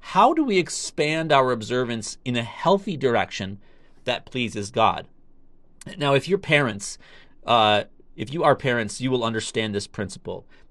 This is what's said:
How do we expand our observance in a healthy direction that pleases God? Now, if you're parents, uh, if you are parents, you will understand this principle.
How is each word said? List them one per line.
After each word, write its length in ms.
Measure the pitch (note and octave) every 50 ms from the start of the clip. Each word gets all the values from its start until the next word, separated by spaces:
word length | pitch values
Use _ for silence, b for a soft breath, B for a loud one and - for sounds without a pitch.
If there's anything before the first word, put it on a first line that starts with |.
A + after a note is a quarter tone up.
How 320 | - - - F#3 G#3+ C4
do 100 | D#4+ D#4+
we 160 | D4+ C4 G3+ F#3
expand 760 | E3 - - - - - - - D3+ D3+ D#3 D#3+ D#3+ D#3+
our 200 | D3+ C#3 C3 B2+
observance 640 | B2 A2+ A2 A2 B2 B2+ B2+ A#2 A#2 A#2 G#2+ - - - -
in 120 | B2+ B2
a 60 | A#2+
healthy 540 | A#2 A2 - - - E3 G3 G3 G3 A3 F3+
direction 640 | C3+ C3+ B2+ A#2 A2 F#2+ - - - G2+ F#2+ G2+ - b b b b b b b b -
that 200 | A#2+ A#2+ - -
pleases 460 | - - B2+ A#2+ G#2+ - G#2 G2 G2+
God? 360 | - A2+ A2+ G2 E2+ D#2 - - - - - - - - - - - - - - - - - - -
Now, 180 | F#3+ D3 C#3+ C#3
if 140 | C#3 - D#3+
you're 100 | F#3+ G3
parents, 600 | - - D#3 C#3+ C#3+ A#2 G#2 G2+ - - - b b b b b b b b b -
uh, 380 | - A#2+ A#2 A2 G#2+ G#2 G#2 - - - - - - -
if 160 | - A2 A2
you 100 | C#3 E3+
are 140 | D#3+ D3+ C3+
parents, 440 | - - B2+ B2 A#2+ A2 G2+ - -
you 100 | B2 C3
will 140 | C3 B2 A2+
understand 500 | A2+ A2+ A2 - - - - A2 G#2+ G2+
this 120 | G2+ G2
principle. 600 | - - - G2+ F#2+ - - - - F#2 F2+ - b b b b b